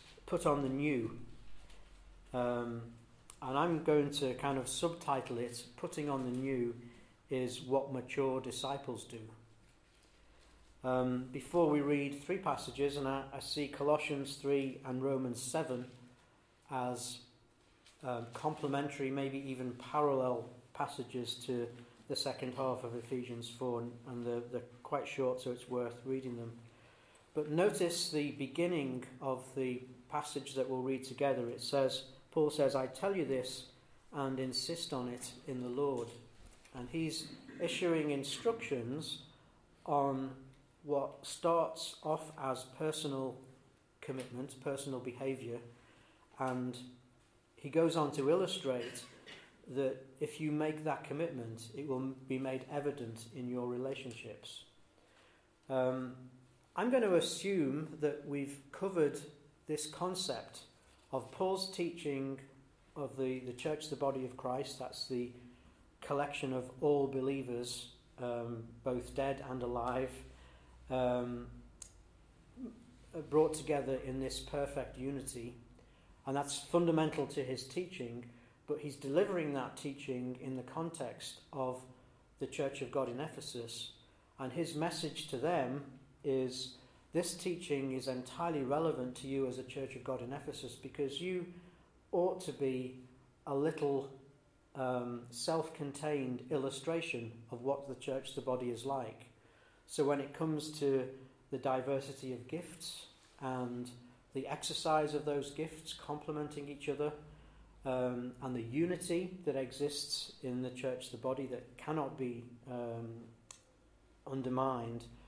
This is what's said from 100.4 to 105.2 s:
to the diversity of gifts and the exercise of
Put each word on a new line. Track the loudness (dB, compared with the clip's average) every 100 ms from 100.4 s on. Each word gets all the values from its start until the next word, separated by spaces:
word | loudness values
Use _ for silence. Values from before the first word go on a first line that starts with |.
| 0 2 -2 2
to | 4 6 2 -6 -16 -18 -6
the | -2
diversity | 2 2 2 0 0 -8 -6
of | -6 -6
gifts | -6 -6 -10 -10 -10 -14 -20 -20 -8
and | -4 -2 -2 -4 -6 -10 -20 -20 -8
the | -6 -4
exercise | -4 -4 0 4 6 6
of | 2